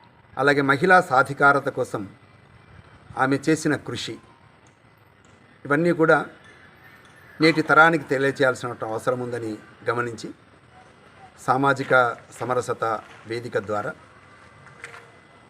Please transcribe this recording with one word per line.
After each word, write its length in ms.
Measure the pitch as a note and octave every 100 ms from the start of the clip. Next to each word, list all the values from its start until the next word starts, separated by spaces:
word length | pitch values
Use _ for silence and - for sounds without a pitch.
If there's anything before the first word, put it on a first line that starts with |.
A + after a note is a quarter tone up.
| _ _ _ -
అలాగే 220 | C#3 C#3+ C#3
మహిళా 260 | C#3 F#3 F#3 -
సాధికారత 580 | C3 C3+ C#3+ C#3+ C#3 C3+ C3
కోసం 240 | A#2+ A#2+ F#2+ - _ _ _ - _ - - - - A#2
ఆమె 160 | C3+ C#3 D#3
చేసిన 280 | D#3 D#3 C3 -
కృషి, 300 | A#2 - A2+ - _ _ _ _ _ _ _ _ _ _ _ _ _
ఇవన్నీ 300 | C3+ C#3+ F3 D#3+
కూడా 180 | D#3+ D3+ - - - - - - - - - - - -
నేటి 240 | D#3+ D#3 D3+
తరానికి 340 | D3 E3 E3 B2+
తెలియచేయాల్సిన 640 | C3+ C#3 C3+ C3 B2 B2 A2+ A2+
అవసరం 320 | A2 B2+ B2 B2
ఉందని 260 | A#2 A2+ G#2+ - - A2+
గమనించి 420 | A#2+ A#2+ A2 - - _ _ _ - - _ - - - - -
సామాజిక 460 | B2+ C#3 C3 C3+ B2+ A#2+ - - -
సమరసత 440 | A#2+ B2 A#2+ A#2 A2+ G#2+ - - G#2+
వేదిక 280 | A#2 A#2 A2+ G#2
ద్వారా 240 | G#2 C3 - - - - - - - - - - - - - _ - -